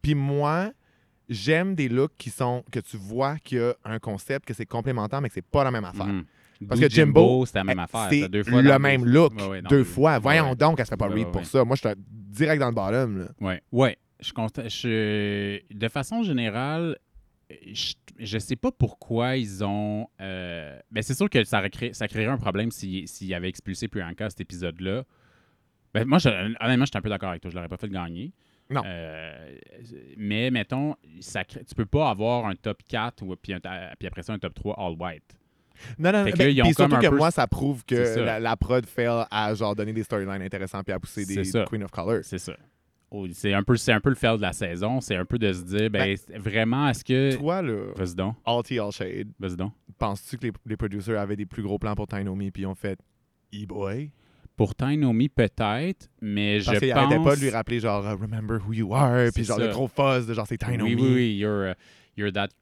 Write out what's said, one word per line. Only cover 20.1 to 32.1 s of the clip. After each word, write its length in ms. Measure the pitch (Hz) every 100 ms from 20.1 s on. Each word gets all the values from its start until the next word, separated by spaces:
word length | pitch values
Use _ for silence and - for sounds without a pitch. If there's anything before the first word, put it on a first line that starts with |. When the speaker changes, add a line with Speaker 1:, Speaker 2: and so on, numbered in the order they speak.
| _
Speaker 2:
euh, 580 | 95 92 90 85 73 67 -
ben, 120 | 107
c'est 100 | 110
sûr 160 | 131 202
que 140 | 127
ça 160 | 104 107
aurait 100 | 95
créé... 240 | - 120
ça 140 | - 107
créerait 240 | 110 110
un 60 | 131
problème 340 | 110 95 117
si, 320 | - 95 92 82
s'ils 260 | - 95
avaient 160 | 87 92
expulsé 400 | - - 92 113
Priyanka 360 | 107 85 85 107
à 20 |
cet 100 | -
épisode-là. 640 | 95 90 87 82 92 110 135 _ _ _ _ _ _ _ _
Ben, 120 | 107 120
moi, 120 | 160
je, 100 | 139
honnêtement, 560 | 98 101 117 113 127 139
j'étais 120 | 117
un 40 |
peu 80 | 101
d'accord 200 | 101 95
avec 120 | 85
toi. 100 | 90
Je 40 | 87
l'aurais 120 | 85
pas 100 | 90
fait 120 | 107
gagner. 420 | 95 85 85 139 - _ _ _
Speaker 1:
Non. 120 | 139 101
Speaker 2:
Euh, 640 | 85 82 80 80 69 78 67 - - 117 90 62 69
mais, 320 | 104 107 127
mettons, 460 | 123 101 131 147 - 76 82
ça 240 | 90 101
crée, 200 | 92 - -
tu 100 | -
peux 100 | 107
pas 240 | 143
avoir 360 | 151